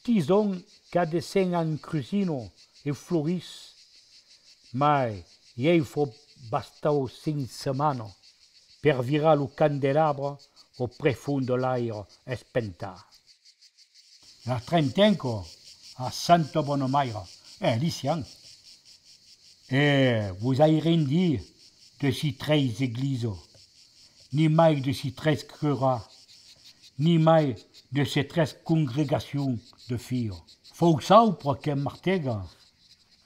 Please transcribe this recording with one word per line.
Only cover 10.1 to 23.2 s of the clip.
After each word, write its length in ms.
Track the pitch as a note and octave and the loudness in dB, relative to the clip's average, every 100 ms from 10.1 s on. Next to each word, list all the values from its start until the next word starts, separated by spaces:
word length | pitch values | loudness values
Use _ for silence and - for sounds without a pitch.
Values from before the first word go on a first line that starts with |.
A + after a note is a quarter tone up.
| C3+ C#3 C#3+ - _ - - | 0 -6 -10 -18 _ -18 -8
o 120 | B2 | -8
profondo 680 | - D3+ A#2 - C#3+ B2+ B2+ | -2 -2 -2 -4 -4 -2 -2
l'aire 500 | B2+ B2+ A#2+ G#2+ G2+ _ | -2 -2 -4 -8 -12 _
espenta. 720 | - B2 - C3 G#2+ F2 G2 F2+ - _ _ _ _ _ _ _ _ _ _ - - - | -10 -10 -6 -6 -6 -8 -14 -14 -20 _ _ _ _ _ _ _ _ _ _ -20 -20 -14
La 160 | A#2+ B2+ | -6 -6
trentenco 840 | - E3+ C#3 F#3+ G#3+ F3 B2+ G#2+ E2+ - - - - - | -2 0 0 4 4 4 -2 -6 -8 -16 -20 -20 -20 -10
a 140 | B2+ | -10
Santa 520 | - - F3 D3+ D#3+ | -4 4 4 4 -2
Bonamaira, 640 | C#3+ C#3+ C3 C#3+ C3 G#2 F#2 - - - | -2 -2 -2 -2 -2 -6 -14 -20 -20 -6
eh, 180 | D3+ A#2 | -2 0
Lisian. 480 | D#3+ - C3 E3 A#2 - - - - - _ - _ - _ _ _ _ - | -2 -4 -4 -4 -6 -16 -20 -20 -20 -20 _ -20 _ -20 _ _ _ _ -4
E 680 | C3 D3 C#3 C3 A2+ G2+ F#2 | 2 4 4 4 2 -2 -4
vous 220 | A#2+ C3 | -2 4
hai 200 | D#3 D#3 | 4 4
rendi 580 | D#3 E3 C#3 D#3+ F3+ A2+ - _ - _ - - | 2 2 2 2 2 0 -4 _ -20 _ -20 -4
de 120 | C#3 | -2
si 220 | A#2 D3+ | -2 -4
tres 460 | - - D3+ C3+ G#2+ | -4 0 0 0 -2
églises, 560 | C3 A#2 C#3 B2+ | -4 -2 -4 -2